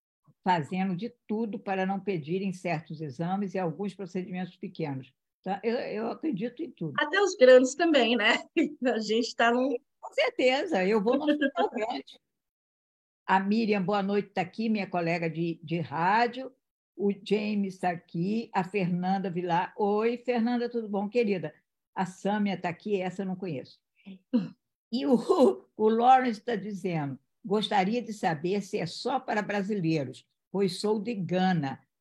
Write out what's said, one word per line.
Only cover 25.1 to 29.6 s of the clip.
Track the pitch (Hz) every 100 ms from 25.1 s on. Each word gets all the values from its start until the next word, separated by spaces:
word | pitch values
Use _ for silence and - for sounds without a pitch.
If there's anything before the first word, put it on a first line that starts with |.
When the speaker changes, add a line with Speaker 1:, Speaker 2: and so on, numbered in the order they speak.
| 247 - 370 262 - - -
Speaker 1:
o | 214
Lawrence | 226 240 262 254 208
tá | - 233
dizendo, | 196 196 180 165 143 135 _ _
gostaria | 208 208 208 214 185 240
de | 226
saber | 208 185 156 175 202
se | 196 202
é | 170
só | - 240 262
para | - 214
brasileiros, | 196 202